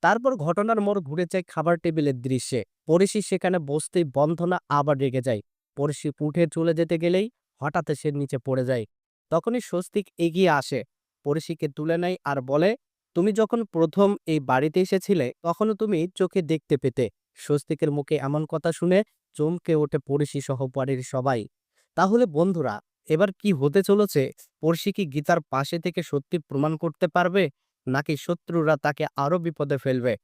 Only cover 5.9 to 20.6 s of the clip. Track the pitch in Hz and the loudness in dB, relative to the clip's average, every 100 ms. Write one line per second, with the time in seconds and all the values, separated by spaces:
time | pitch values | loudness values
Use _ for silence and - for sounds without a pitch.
5.9 | 143 151 139 151 151 170 165 165 160 165 | -2 -6 -4 -4 0 0 2 0 0 0
6.9 | 165 170 180 214 _ _ _ 139 175 156 | 0 2 0 0 _ _ _ -4 -2 -2
7.9 | 147 151 143 139 135 - 131 127 127 110 | -4 -2 -4 -4 -4 -2 -2 0 -2 -4
8.9 | _ _ _ _ 165 196 240 - 175 185 | _ _ _ _ -2 0 -4 -4 -6 -4
9.9 | 208 196 _ 170 165 185 147 127 135 101 | -4 -6 _ -2 2 4 4 0 -6 -8
10.9 | _ _ _ - 151 - 165 156 139 156 | _ _ _ -4 -4 -4 -6 -6 -6 -2
11.9 | 170 175 185 - 139 127 143 180 240 _ | -2 -2 -4 -4 -6 0 2 2 0 _
12.9 | _ _ - 190 208 220 233 226 165 165 | _ _ 0 0 2 0 0 -2 0 0
13.9 | 170 202 202 - 156 131 131 151 170 185 | 4 4 2 -2 -2 2 2 2 0 0
14.9 | 190 - 196 127 - 165 170 214 214 220 | 0 0 0 0 -4 -6 -2 0 0 0
15.9 | 180 170 - 185 - 151 160 _ 143 135 | 0 -2 -2 -2 0 -2 -2 _ -2 0
16.9 | 123 117 _ _ _ - 147 - 156 156 | -2 -4 _ _ _ -2 -2 -2 -2 -2
17.9 | 143 143 151 135 147 156 160 175 160 175 | -2 -2 -2 -2 -2 -2 -4 -4 -2 2
18.9 | 185 220 _ _ - 151 170 - 160 147 | 2 2 _ _ -4 -2 -2 0 0 2
19.9 | 151 - 139 147 143 131 131 | -2 -2 -2 -2 -4 -6 -4